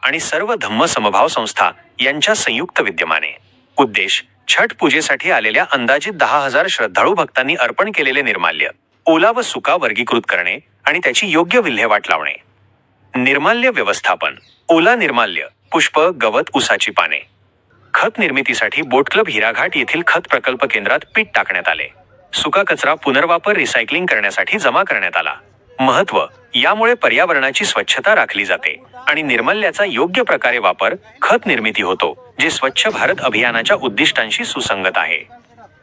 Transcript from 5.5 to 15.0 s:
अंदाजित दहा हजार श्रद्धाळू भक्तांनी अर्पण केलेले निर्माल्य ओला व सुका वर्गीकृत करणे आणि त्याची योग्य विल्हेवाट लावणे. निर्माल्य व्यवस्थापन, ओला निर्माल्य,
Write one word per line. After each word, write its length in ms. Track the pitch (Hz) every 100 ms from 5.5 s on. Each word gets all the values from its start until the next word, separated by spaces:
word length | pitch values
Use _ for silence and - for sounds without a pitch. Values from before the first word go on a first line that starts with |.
| 139 180
अंदाजित 420 | 139 120 143 196
दहा 320 | 170 113 147
हजार 220 | 139 139 185
श्रद्धाळू 440 | - 107 98 139
भक्तांनी 420 | 190 147 131 131
अर्पण 360 | 170 120 107 208
केलेले 260 | 170 139 135
निर्माल्य 480 | 123 95 85 78 80 - _ _
ओला 260 | - 220 208
व 100 | 240
सुका 340 | 226 - 139
वर्गीकृत 460 | 170 120 107 120 117 -
करणे 280 | 90 90 131 - _
आणि 140 | 143 175
त्याची 240 | 143 120 202
योग्य 320 | 160 175 240
विल्हेवाट 500 | 175 110 113 104 92
लावणे. 240 | 80 73 - _ _ _ _ _ _ _
निर्माल्य 540 | 127 131 143 175 240 254
व्यवस्थापन, 680 | 196 104 - - 90 78 67 _ _ -
ओला 280 | 165 190
निर्माल्य, 500 | 240